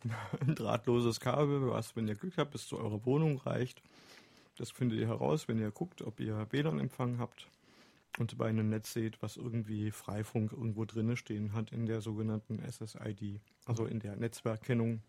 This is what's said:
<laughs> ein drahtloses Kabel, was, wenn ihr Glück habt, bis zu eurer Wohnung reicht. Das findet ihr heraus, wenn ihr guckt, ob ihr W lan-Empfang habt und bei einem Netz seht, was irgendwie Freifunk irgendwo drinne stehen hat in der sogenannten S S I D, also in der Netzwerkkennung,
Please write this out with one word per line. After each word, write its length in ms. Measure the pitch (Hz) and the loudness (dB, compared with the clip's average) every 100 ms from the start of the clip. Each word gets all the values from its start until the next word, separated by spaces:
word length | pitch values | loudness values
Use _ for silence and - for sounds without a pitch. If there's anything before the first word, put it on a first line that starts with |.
<laughs> 380 | 120 113 110 - | -4 -4 -4 2
ein 160 | 135 151 | 2 4
drahtloses 640 | 110 113 123 120 120 113 | 2 4 6 6 4 2
Kabel, 500 | 127 131 147 143 127 | 2 4 4 4 2
was, 240 | 113 110 117 | 0 -2 -2
wenn 100 | 110 | -2
ihr 80 | 104 | -2
Glück 220 | 185 - | -2 0
habt, 140 | 143 | 0
bis 160 | 127 - | -2 -6
zu 100 | - | -4
eurer 280 | 107 104 123 | -2 0 4
Wohnung 320 | 143 160 131 | 4 4 2
reicht. 440 | - - 127 - - - - - - - - - | 0 0 0 -4 -20 -20 -20 -20 -20 -20 -20 -10
Das 140 | 120 | -10
findet 260 | - 123 110 | 0 0 2
ihr 80 | 113 | 2
heraus, 420 | 113 131 156 - | 2 4 2 2
wenn 100 | 113 | 0
ihr 120 | 107 | 0
guckt, 300 | - 175 - | -2 -6 -6
ob 200 | - - | -10 -4
ihr 260 | 113 107 107 | -2 -2 0
W 100 | 135 | 0
lan-Empfang 580 | 156 151 135 - 123 120 | 2 0 -2 -2 -2 -2
habt 280 | 120 - - _ - - - _ _ - | -4 -8 -20 _ -20 -20 -20 _ _ -4
und 200 | 113 113 | -2 2
bei 120 | 113 | 2
einem 180 | 110 107 | 4 2
Netz 220 | 110 - | 0 -2
seht, 300 | 120 110 - | -2 -2 -4
was 160 | 110 - | -8 -6
irgendwie 540 | 120 117 107 107 107 | -4 -2 -2 -2 -2
Freifunk 600 | - - 104 110 117 107 | -4 -6 -4 0 0 0
irgendwo 320 | - 117 104 | 0 -2 -2
drinne 320 | 110 113 110 120 | -2 0 0 0
stehen 380 | - 104 104 | -2 -4 -2
hat 180 | 110 110 | -2 -2
in 140 | 117 113 | -2 0
der 160 | 113 | 0
sogenannten 580 | 110 107 110 110 - 110 | 0 -2 0 -2 -2 -6
S 220 | 123 - | -4 -8
S 140 | 110 - | -10 -8
I 180 | 113 | -6
D, 260 | 104 104 101 - _ - | -4 -6 -6 -12 _ -4
also 200 | 113 110 | 0 0
in 140 | 117 | -2
der 180 | 104 101 | -4 -2
Netzwerkkennung, 840 | 113 - 117 110 - 117 117 113 | -4 -2 -2 -2 2 2 2 0